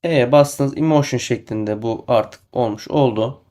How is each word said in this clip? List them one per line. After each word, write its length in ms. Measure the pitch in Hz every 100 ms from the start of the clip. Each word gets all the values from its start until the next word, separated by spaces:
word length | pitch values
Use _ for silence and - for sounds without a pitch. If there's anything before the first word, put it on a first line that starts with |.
E'ye 300 | 170 156 120
bastınız. 460 | 147 143 - 139 -
Emotion 400 | 160 151 139 127
şeklinde 640 | - 113 - 107 107 107
bu 220 | 113 113 -
artık 320 | 117 - - _
olmuş 360 | - 117 104 -
oldu. 560 | 147 135 107 113 139 _